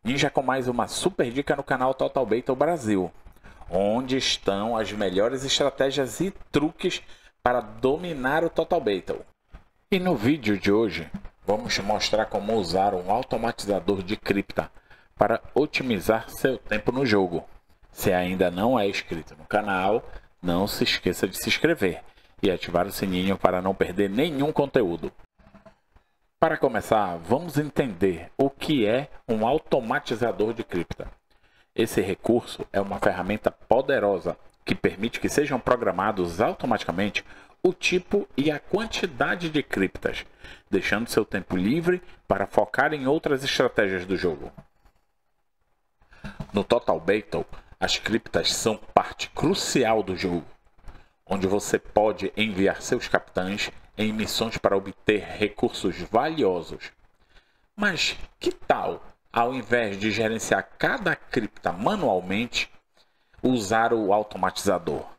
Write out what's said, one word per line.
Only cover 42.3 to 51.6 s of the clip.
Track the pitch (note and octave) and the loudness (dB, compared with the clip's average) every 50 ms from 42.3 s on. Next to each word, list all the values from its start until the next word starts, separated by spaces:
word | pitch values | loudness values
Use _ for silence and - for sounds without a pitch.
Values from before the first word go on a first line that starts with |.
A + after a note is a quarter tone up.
| G2 G2 G2 | 0 0 0
focar | - - - G#2 - - - C#3 D3+ D#3 | 2 2 2 2 4 2 2 2 2 0
em | D3 C3 | 0 0
outras | C3 D3 E3+ - D#3 C#3+ B2+ C3+ | 0 0 0 2 0 -2 0 0
estratégias | C3+ - - C3+ A#2+ - - G#2+ F#2+ F#2+ F2+ F2 | -2 0 2 2 2 4 2 2 2 0 -4 -2
do | F#2 F#2+ | -2 -2
jogo. | E2 F#2 F2 D#2 C#2+ - - - - - _ _ _ _ - _ _ _ _ _ _ _ _ _ _ _ _ _ _ _ _ _ _ _ _ _ _ _ _ - - - - - - - - - | 0 0 -2 -2 -2 -10 -14 -14 -18 -20 _ _ _ _ -20 _ _ _ _ _ _ _ _ _ _ _ _ _ _ _ _ _ _ _ _ _ _ _ _ -20 -16 -16 -16 -12 -12 -14 -2 -2
No | G2+ G2 | -2 2
Total | - A#2 B2 - - F2+ E2 | 4 2 2 4 2 0 0
Battle, | E2 F2+ G2+ A2 - - - D#2+ D#2+ - - - - - - _ | 2 2 0 0 0 -4 -6 -6 -6 -6 -12 -18 -16 -20 -6 _
as | F#2+ F#2 - | -2 -2 -2
criptas | - - - G#2+ A2+ - - - - E2 - - | -2 0 0 0 0 -2 0 -2 0 0 0 -2
são | - - A2+ G#2+ | 0 0 -2 -2
parte | - - - - - - - - - - - | -2 -8 2 2 2 2 2 -8 -10 -10 -8
crucial | - - - D3+ G3 - - - - D3 A#2+ A2 A2+ A2 G2 | -6 -2 0 0 0 0 -2 0 2 2 4 4 4 2 2
do | F#2 F#2 | -2 -4
jogo, | E2 F#2+ F2+ F2 E2+ C#2+ - - _ _ _ _ - - - - - - _ _ _ _ | -2 -2 -2 -2 -2 -4 -8 -20 _ _ _ _ -20 -20 -18 -18 -18 -20 _ _ _ _
onde | - G2+ G2 F#2 | -4 -2 0 2
você | F#2 G2+ G2+ | 2 2 0